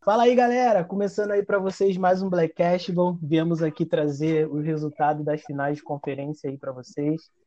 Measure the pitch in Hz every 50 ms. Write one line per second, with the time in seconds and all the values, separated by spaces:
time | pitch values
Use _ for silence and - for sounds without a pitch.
0 | _ - 202 233 240 247 254 247 247 240 240 247 254 247 220 196 165 - 196 196
1 | 202 196 - - 208 208 202 202 196 202 208 202 190 190 185 - 196 196 190 180
2 | 190 180 185 185 190 196 180 180 165 160 - _ 175 175 175 180 175 - 180 175
3 | 180 180 180 170 165 143 156 160 160 170 170 156 165 156 151 - 170 160 - 160
4 | 151 151 143 139 151 160 160 156 156 147 139 147 151 160 160 151 151 151 147 -
5 | 151 147 151 151 151 151 151 151 - - 147 139 139 143 147 147 - - 147 143
6 | - - 139 135 139 143 151 - _ 147 135 139 - 135 131 127 123 - - -
7 | 147 147 156 160 - _ _ _ _